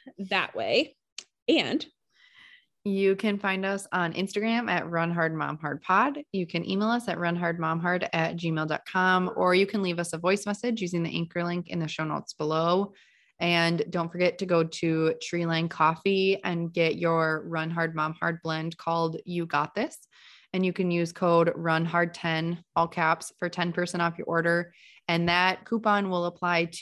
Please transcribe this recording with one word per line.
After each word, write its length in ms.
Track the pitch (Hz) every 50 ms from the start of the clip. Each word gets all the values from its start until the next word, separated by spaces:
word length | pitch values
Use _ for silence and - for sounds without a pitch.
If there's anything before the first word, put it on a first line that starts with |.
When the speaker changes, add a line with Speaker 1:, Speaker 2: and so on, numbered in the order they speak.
| _ 262 - -
Speaker 1:
that 360 | 196 190 196 190 156 - -
way. 400 | - 110 98 120 220 311 - - _ _ _ _ - - _ _ _ _ -
And 360 | 277 - 170 123 214 302 - - _ _ _ _ _ _ _ _ _ - - - - - _ _ _ _ -
Speaker 2:
You 320 | 202 196 196 196 190 196
can 220 | 190 226 214 202 202
find 260 | 202 196 190 190 190
us 200 | 196 196 196 196 - -
on 200 | 180 175 165 -
Instagram 580 | - 190 196 - 208 208 226 226 233 233 208
at 180 | 180 175 - 165
Run 220 | 170 170 165 170
Hard 240 | 170 170 165 160 160
Mom 240 | 160 147 143 147 156
Hard 240 | - 151 143 147 -
Pod. 380 | - 185 196 233 294 285 294 294 - -
You 140 | 196 180
can 220 | 165 - 170 170 -
email 200 | 190 196 208 220
us 200 | 233 240 233 220
at 100 | 175 -
run 160 | 175 170 170
hard 240 | 175 175 170 165 170
mom 220 | 165 160 160 165
hard 280 | 165 180 180 180 - - -
at 240 | 165 160 160 165
gmail 300 | 170 175 165 160 156 156 156
dot 140 | 156 - - -
com, 400 | - 190 185 185 185 185 185 180 -
or 180 | - 180 180 180
you 100 | 185 196
can 160 | 196 196 208 190
leave 160 | 180 170 170
us 140 | 175 165 -
a 60 | 160
voice 280 | 170 175 190 202 -
message 340 | 202 208 - - 247 233 226
using 220 | 190 175 180 170 170
the 80 | - -
Anchor 280 | - 170 165 - 175 175
link 240 | 175 175 175 170 -
in 100 | - 175
the 80 | 165 156
show 160 | - - 156
notes 280 | 156 151 147 - - -
below. 580 | - 156 151 156 160 165 170 175 190 202 202 - - _ _ _ _ _ _ _ -
And 440 | - 170 175 170 170 165 170 165 - -
don't 200 | 175 175 165 165
forget 280 | - 175 180 180 175 180
to 80 | 196
go 160 | 180 180 170 165
to 500 | 165 - - - 165 160 160 160 160 160 160
Tree 240 | - - - 175 170
Line 220 | 165 165 160 165 165
Coffee 720 | - - 160 156 165 165 - 196 196 190 190 190 196 190 -
and 280 | 170 175 170 170 170 170
get 240 | 175 165 160 -
your 460 | 170 170 170 165 165 160 160 156 156 151
Run 240 | 170 165 160 160 160
Hard 240 | 170 170 165 160 160
Mom 180 | 160 156 156 160 -
Hard 180 | - 170 165 165 -
blend 340 | 160 160 160 160 165 165 -
called 380 | - - 165 165 165 165 160 160 -
You 220 | - 175 175 165
Got 280 | 165 - 143 147 160 -
This. 240 | 196 233 320 - - - _ _ - - - - - _ _ -
And 120 | 190 185
you 80 | 185 175
can 180 | - 185 180 175
use 200 | 170 170 165 170
code 380 | - 190 175 170 170 170 170 -
run 280 | - 165 165 160 160 165
hard 300 | 165 165 170 175 170 170
ten, 480 | - - 170 160 160 165 170 175 170 - _ _
all 100 | 180 170 -
caps, 440 | - - 170 160 165 170 - - - _
for 80 | - 175
ten 240 | 170 - 170 175 170
percent 280 | - 175 175 - 175
off 160 | 170 170 165
your 100 | 165 - -
order. 440 | 165 165 165 170 170 170 175 170 - _ - - - - _ -
And 200 | 170 170 170 175
that 360 | 170 180 180 185 185 - -
coupon 440 | - 226 226 226 220 208 202 202 190
will 180 | 185 175 170
apply 400 | 175 170 - - 175 175 170 170 165 165 -